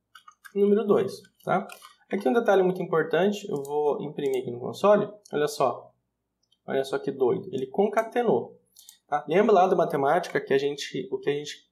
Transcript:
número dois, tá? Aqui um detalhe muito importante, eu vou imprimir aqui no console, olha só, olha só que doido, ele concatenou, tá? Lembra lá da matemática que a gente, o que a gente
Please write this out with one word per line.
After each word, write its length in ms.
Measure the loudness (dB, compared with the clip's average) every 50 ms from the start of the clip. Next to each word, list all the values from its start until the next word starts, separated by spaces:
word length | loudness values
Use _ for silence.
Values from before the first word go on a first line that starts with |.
| _ _ _ -20 _ _ -20 _ -18 -8 -2
número 320 | 2 4 4 4 4 4
dois, 360 | 4 2 2 2 0 -6 -12 -18 -20 _ _ -4
tá? 240 | -2 0 0 -2 -4 -14 -20 -20 -20 _ _ _ -8 -6
Aqui 160 | -2 0 0
um 60 | 0
detalhe 280 | 2 2 4 4 4 4
muito 200 | 2 0 -2 -4
importante, 640 | -2 0 0 0 0 0 2 2 2 0 -2 -6 -8
eu 140 | -8 -8 -6
vou 400 | -4 -4 -2 0 0 0 -2 -4
imprimir 400 | -10 -8 -4 -4 -2 0 0 0
aqui 80 | 0
no 100 | 0 -2
console, 500 | -6 -8 -6 0 4 6 6 6 4 0 -8 -16 _ -8 -2
olha 160 | -2 -2 0
só, 460 | 0 0 0 0 0 -2 -10 -18 _ _ _ _ _ _ _ _ _ _ _ _ _ _ _
olha 180 | -4 -2 -2 -2
só 140 | -2 -4 -6
que 120 | -4 -4
doido, 380 | -2 0 2 2 2 0 -4 -8
ele 160 | -8 -8 -8
concatenou, 920 | -8 -6 -4 -4 -2 0 0 -2 -2 -2 -2 0 0 0 0 -2 -6 -14 _ _ _ _ _ -20 -20 -20 _ _
tá? 180 | -6 -6 -4 -2
Lembra 280 | 0 2 2 4 4 6
lá 120 | 6 6 4
da 60 | 4
matemática 640 | 2 0 0 0 0 0 2 2 0 0 -2 -4 -4
que 140 | -2 0 0
a 60 | 0
gente, 500 | 0 0 -4 -6 -10 -10 -8 -8 -8 -6
o 80 | -8 -6
que 120 | -4 -4
a 20 | -4
gente 380 | -4 -4 -10 -14 -18 _ _